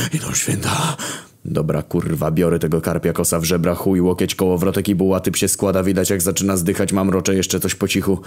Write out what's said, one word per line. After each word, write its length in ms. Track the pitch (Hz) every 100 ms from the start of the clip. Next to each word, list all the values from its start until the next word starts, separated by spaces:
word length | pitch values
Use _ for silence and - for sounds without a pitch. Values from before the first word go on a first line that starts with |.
| -
idą 180 | 156 131
święta”. 640 | 131 - - - 151 160 139 - - - _
Dobra, 380 | - - 76 76
kurwa, 480 | - 87 85 78 78
biorę 280 | 80 85 82
tego 220 | 82 82
karpia, 320 | 87 82 85
kosa 260 | 82 85 85
w 60 |
żebra, 300 | 80 87 87
chuj, 260 | 87 98 92
łokieć, 340 | 90 87 92
kołowrotek 540 | - 92 90 92 95 101
i 60 |
buła, 260 | 92 95 92
typ 160 | 98 -
się 120 | 98
składa, 340 | - 101 92
widać 280 | 95 92 90
jak 120 | 98
zaczyna 340 | 95 92 98 95
zdychać, 360 | 87 95 95
mam 180 | 98 95
rocze 240 | 92 92
jeszcze 260 | 95 87 92
coś 140 | 92
po 140 | - 98
cichu. 320 | 98 95 92